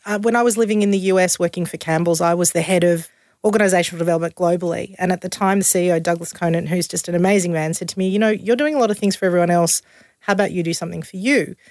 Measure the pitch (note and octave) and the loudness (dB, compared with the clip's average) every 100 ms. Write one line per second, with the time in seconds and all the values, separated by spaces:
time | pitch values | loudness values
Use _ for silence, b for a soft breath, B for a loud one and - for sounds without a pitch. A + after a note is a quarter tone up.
0 | G#3 G#3 A3+ A#3 A#3+ A3+ G#3+ G#3+ G3+ G3 | -6 -2 0 2 2 2 0 2 2 2
1 | F#3+ F#3 F3+ - E3+ F3+ E3+ D#3+ - D#3+ | 2 2 2 2 -2 -2 -6 -6 -2 0
2 | E3+ E3 E3+ F3 F3 E3+ E3+ F3+ F3 E3 | 0 2 2 2 2 0 0 2 2 2
3 | - b b b G#3+ G#3+ G3+ F3+ E3+ E3+ | -4 b b b 0 2 4 2 0 -2
4 | E3+ E3 E3 - E3+ F3 F3 E3 - F#3+ | 0 0 -2 -2 0 0 -2 -4 -8 -6
5 | F3+ F3+ F3+ - F#3+ G3 F#3+ F#3 F3+ E3 | -4 -2 -6 -2 0 2 2 2 2 2
6 | E3+ E3+ E3 - E3+ E3 D#3 F3+ - - | 0 -2 -6 -4 -2 -2 -2 -2 -2 -6
7 | - F3 F#3+ G3+ F3 D#3+ D#3 - E3+ F#3+ | -4 0 2 2 2 -2 -2 -4 -6 -4
8 | F#3 G3+ A3 G#3+ F#3 A#3+ D4+ D4 A3 G#3 | -2 2 0 0 0 0 0 2 0 0
9 | G3+ - F#3+ F3 F3 F3 E3+ - b b | -2 0 0 2 2 2 2 -2 b b
10 | b b - G3 G3 F3+ E3 - E3+ E3+ | b b -2 0 0 -2 -4 -4 -6 -8
11 | - F#3 A#3 C#4 D3+ - b | -10 -6 0 0 0 -8 b